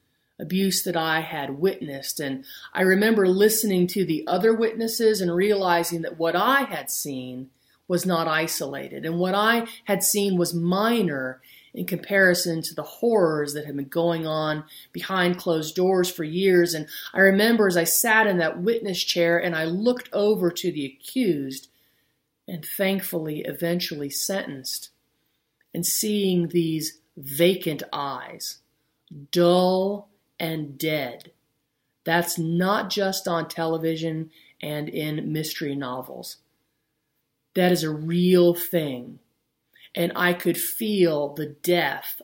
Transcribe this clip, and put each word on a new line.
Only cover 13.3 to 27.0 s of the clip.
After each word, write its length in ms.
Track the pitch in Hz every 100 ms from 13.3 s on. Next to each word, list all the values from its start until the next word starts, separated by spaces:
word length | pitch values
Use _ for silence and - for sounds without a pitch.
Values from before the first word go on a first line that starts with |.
| 151 143
that 120 | 147 143
had 100 | 139
been 140 | 139
going 360 | 170 170 165 160
on 380 | 156 156 151 - - -
behind 440 | 175 - 175 180 180
closed 380 | 185 156 156 -
doors 340 | 180 190 180
for 140 | -
years. 500 | 156 170 190 180 170
And 140 | 165 151 - -
I 60 | 185
remember 480 | 190 196 220 233 202
as 80 | 175
I 80 |
sat 420 | 170 - 233 220 214
in 120 | 180
that 240 | 160 170
witness 420 | 185 226 196 175
chair 340 | - 175 170 170
and 160 | 180
I 120 | 160 160
looked 420 | 180 233 247 -
over 380 | 202 208 196 175
to 200 | 175 180
the 140 | 151 139
accused 840 | - - 262 220 147 135 135 - _ _ _ _ _ _ _ -
and 180 | 175 -
thankfully 760 | - 190 196 185 175 156 151
eventually 680 | - 143 170 175 175 147 143
sentenced, 800 | - - 196 - 139 131 - - _ _ _ _ _ _ _ _
and 120 | 170 170
seeing 640 | - 214 208 196 180 170
these 540 | 175 165 160 151 -